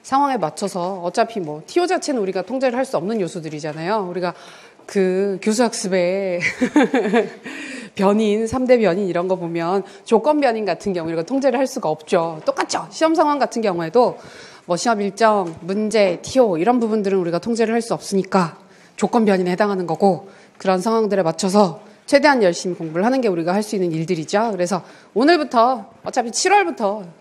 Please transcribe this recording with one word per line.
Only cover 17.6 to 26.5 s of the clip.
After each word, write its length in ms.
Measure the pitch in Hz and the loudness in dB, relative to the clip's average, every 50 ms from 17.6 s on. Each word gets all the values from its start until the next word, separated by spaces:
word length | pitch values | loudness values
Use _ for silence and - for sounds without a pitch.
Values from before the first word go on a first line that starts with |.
| 226 214 226 | 0 0 0
할 80 | 233 | -2
수 120 | 226 - 185 | -2 -2 -4
없으니까 640 | 151 - - 196 190 180 180 - 190 175 156 - - - _ - - - - _ | -6 -4 -2 -2 -2 -2 2 2 2 2 2 -6 -14 -20 _ -20 -20 -20 -20 _
조건 280 | - 214 185 - 240 220 | -4 -2 0 2 2 4
변인에 260 | 208 196 185 180 180 | 4 2 2 2 0
해당하는 360 | 180 180 214 208 202 185 180 | 0 0 0 0 0 -4 -4
거고 420 | 165 165 - 202 196 180 - - - - - - _ _ _ | -4 -2 2 2 2 2 2 -6 -16 -20 -20 -20 _ _ _
그런 220 | - 190 185 180 | -2 0 0 0
상황들에 420 | 180 226 226 226 220 202 202 190 | 0 0 2 2 2 2 2 2
맞춰서 580 | 180 160 165 - - 190 185 208 208 175 151 - - - - _ _ | 0 0 0 0 -2 2 4 4 4 4 0 -8 -18 -20 -20 _ _
최대한 360 | - 285 277 254 302 277 247 | 4 4 6 6 6 4 6
열심히 340 | 208 180 170 - - 185 175 | 4 2 2 0 -4 -6 -6
공부를 280 | - 170 160 156 170 196 | -6 -8 -6 -2 0 0
하는 160 | 240 262 269 | 2 2 2
게 80 | 233 214 | 2 0
우리가 240 | 180 170 160 175 | 0 0 0 0
할 100 | 185 208 | 0 0
수 120 | 214 - 233 | -2 -2 -2
있는 160 | 196 180 175 | -2 -2 -2
일들이죠. 600 | 156 160 165 160 185 160 151 - - 202 226 233 | -2 -2 -2 -2 -2 -4 -2 0 0 0 0 0
그래서 300 | 202 175 180 175 196 170 - - - - - _ _ | 0 -2 -2 -2 -2 -4 -4 -10 -20 -20 -20 _ _
오늘부터 760 | 196 254 302 349 311 302 - - 233 226 254 262 233 196 - - - - | 2 4 4 4 4 2 2 4 4 4 4 2 -2 -6 -16 -20 -14 -14
어차피 260 | 190 - 262 233 240 | -4 -4 -2 -4 -2
칠월부터 720 | - - - 359 | -4 -2 2 4